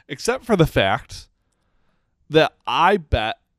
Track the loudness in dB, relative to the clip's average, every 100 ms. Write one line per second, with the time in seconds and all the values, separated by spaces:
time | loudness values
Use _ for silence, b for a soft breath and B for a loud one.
0 | b -10 -6 -6 -2 0 2 0 0 -2
1 | -8 -20 -20 _ _ _ _ _ _ _
2 | _ _ -2 0 0 _ -6 0 2 0
3 | -2 -4 -4 -8 _